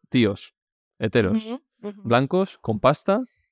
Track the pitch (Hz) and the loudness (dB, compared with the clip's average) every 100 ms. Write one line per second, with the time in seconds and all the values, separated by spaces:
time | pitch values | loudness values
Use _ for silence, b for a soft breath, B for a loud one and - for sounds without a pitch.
0 | _ 127 107 98 - _ _ _ _ - | _ 2 2 0 -12 _ _ _ _ -6
1 | 107 123 98 220 220 254 _ _ 208 202 | -2 2 2 0 -4 -12 _ _ -16 -8
2 | 151 120 135 185 190 - - 110 131 151 | 0 0 2 0 -2 -6 -6 0 2 2
3 | - 208 254 _ _ | 0 -2 -4 _ _